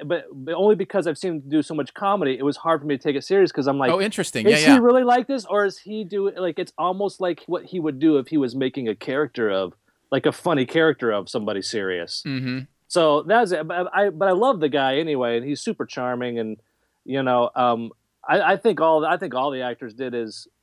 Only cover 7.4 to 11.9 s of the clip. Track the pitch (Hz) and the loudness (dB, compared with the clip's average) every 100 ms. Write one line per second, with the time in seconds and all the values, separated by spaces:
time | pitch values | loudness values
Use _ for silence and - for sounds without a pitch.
7.4 | - 170 - 185 156 131 160 143 123 156 | -6 -6 -6 -4 -4 2 4 4 2 0
8.4 | 127 131 131 139 117 101 - 135 151 - | 0 0 -4 -2 -4 -4 -4 -2 -2 -2
9.4 | 110 95 92 - _ _ - 135 151 - | -2 0 -4 -8 _ _ -4 0 0 -2
10.4 | 175 147 123 160 160 139 120 104 92 117 | 0 0 2 2 2 2 0 -2 -2 -6
11.4 | 104 98 - 110 95 | -4 -4 -4 -4 -4